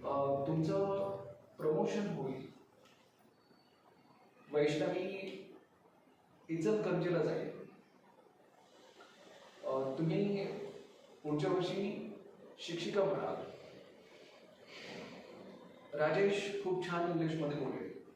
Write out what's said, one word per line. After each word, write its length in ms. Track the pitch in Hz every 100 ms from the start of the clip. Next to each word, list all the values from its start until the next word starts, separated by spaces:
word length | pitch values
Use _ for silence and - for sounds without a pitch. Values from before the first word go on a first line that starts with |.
| 139
अ, 340 | 139 139 139 143
तुमचं 600 | 160 160 196 196 196 196 - - - - -
प्रमोशन 500 | 156 190 214 208 175
होईल. 400 | 156 135 131 - - - - - - - _ - _ _ - _ _ - - - - - - -
वैष्णवी 840 | 147 147 151 143 180 196 196 190 - - - - _ - - - _ _ - -
इचलकरंजीला 720 | 165 214 214 180 165 175 165
जाईल. 300 | 151 - - - - - - - - - - - - - - - - - - - - - - - -
अ, 300 | 135 135 131
तुम्ही 480 | 165 196 202 196 - - - - - - - -
पुढच्या 280 | 151 151 180
वर्षी 600 | 185 180 196 208 - - - - - - -
शिक्षिका 440 | - 165 104 98
म्हणाल. 320 | - - 82 - - - - - - - - - - - - - - - - - - - - - - - - - -
राजेश 720 | 151 151 196 202 - 196 -
खूप 240 | 185 180 170
छान 240 | 175 170
इंग्लिशमध्ये 480 | 165 160 160 147 143
बोलेल. 460 | 131 - 95 - -